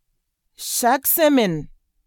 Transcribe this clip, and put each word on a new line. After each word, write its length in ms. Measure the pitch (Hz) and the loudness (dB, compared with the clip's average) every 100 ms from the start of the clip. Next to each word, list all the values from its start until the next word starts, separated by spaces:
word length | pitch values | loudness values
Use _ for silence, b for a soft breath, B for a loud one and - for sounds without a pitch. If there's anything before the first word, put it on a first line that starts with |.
| _ _ _ _ _ - | _ _ _ _ _ -16
Chak 520 | - - 240 277 - | -10 -2 0 0 -2
semèn, 640 | - 302 269 208 160 151 - _ _ | 0 2 4 2 -2 -10 -18 _ _